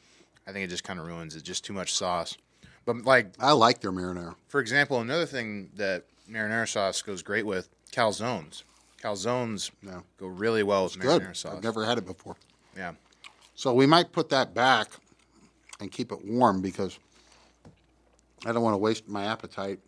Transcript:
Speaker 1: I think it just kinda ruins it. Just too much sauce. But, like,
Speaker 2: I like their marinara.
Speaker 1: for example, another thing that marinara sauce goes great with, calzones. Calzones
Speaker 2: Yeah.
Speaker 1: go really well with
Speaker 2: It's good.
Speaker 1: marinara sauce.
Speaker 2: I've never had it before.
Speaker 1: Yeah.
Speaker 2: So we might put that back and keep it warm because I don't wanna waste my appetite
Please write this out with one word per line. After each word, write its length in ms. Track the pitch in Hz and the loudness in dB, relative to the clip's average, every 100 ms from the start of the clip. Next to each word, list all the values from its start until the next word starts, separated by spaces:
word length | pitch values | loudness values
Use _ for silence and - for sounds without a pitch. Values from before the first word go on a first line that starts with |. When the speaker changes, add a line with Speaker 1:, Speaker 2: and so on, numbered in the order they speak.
| _ _ _ _ - | _ _ _ _ -12
Speaker 1:
I 60 | |
think 120 | 98 | -8
it 40 | 92 | -6
just 160 | 87 | -6
kinda 180 | - 92 | -8 -8
ruins 340 | 82 85 82 80 | -10 -10 -12 -14
it. 60 | |
Just 200 | 78 90 | -10 -10
too 80 | - | -8
much 180 | 98 87 | -8 -4
sauce. 460 | - 104 85 82 - _ _ - _ - | -2 -2 -2 -4 -10 _ _ -20 _ -6
But, 180 | 120 | -2
like, 300 | 117 127 98 - | 6 6 4 2
Speaker 2:
I 140 | 131 | 6
like 280 | 147 117 127 | 8 6 4
their 120 | 101 | -2
marinara. 420 | 92 90 90 85 - _ | -4 -4 -6 -10 -14 _
Speaker 1:
for 120 | 143 | -4
example, 400 | 113 139 143 123 | 0 0 2 0
another 260 | 113 160 160 | -2 -2 -4
thing 440 | 135 110 104 92 98 | -6 -6 -8 -10 -6
that 280 | 98 90 - _ - | -4 -4 -6 _ -12
marinara 360 | 110 107 113 110 | -6 -2 -2 -2
sauce 340 | 110 98 - | 0 0 -2
goes 200 | - 92 | -6 -8
great 220 | 92 104 | -4 -2
with, 240 | 104 92 - _ - | -2 -4 -6 _ -8
calzones. 680 | - 113 92 117 107 76 - - _ _ _ | 0 0 0 -4 -6 -8 -18 -20 _ _ _
Calzones 680 | 110 101 107 123 117 101 - - | -8 -4 -2 -2 -2 -6 -8 -12
Speaker 2:
Yeah. 180 | 101 90 - - | -16 -16 -18 -14
Speaker 1:
go 80 | 92 | -12
really 360 | 92 113 113 | -4 0 2
well 220 | 101 98 | 4 4
with 100 | 90 92 | 2 0
Speaker 2:
It's 60 | |
good. 200 | 123 170 | 2 2
Speaker 1:
marinara 140 | 92 85 | 0 -8
sauce. 200 | 80 80 | -10 -6
Speaker 2:
I've 40 | |
never 200 | 113 110 | -4 -2
had 140 | 110 120 | -2 -2
it 80 | 92 | -4
before. 300 | - - - _ _ _ - | -12 -16 -18 _ _ _ -12
Speaker 1:
Yeah. 160 | 131 185 _ _ - _ _ | -12 -12 _ _ -20 _ _
Speaker 2:
So 180 | - 135 | -4 2
we 120 | 123 139 | 6 8
might 260 | 170 165 | 8 6
put 160 | 170 156 | 0 2
that 220 | 135 120 | 2 2
back 340 | 117 127 117 107 - _ _ _ _ _ _ _ - | 2 4 4 2 -10 _ _ _ _ _ _ _ -14
and 100 | 98 | -10
keep 200 | - 117 | -8 -8
it 120 | - | -8
warm 360 | 95 120 120 95 | -4 2 4 4
because 360 | 95 - 95 - _ _ _ _ _ _ - - _ _ _ _ _ - | 0 -4 -6 -8 _ _ _ _ _ _ -20 -20 _ _ _ _ _ -10
I 80 | 113 | -4
don't 100 | 117 | 0
wanna 140 | 113 98 | 2 2
waste 300 | 110 110 - | 2 0 -4
my 160 | 104 | -6
appetite 560 | 101 110 110 - 98 92 | -4 -6 -8 -10 -8 -8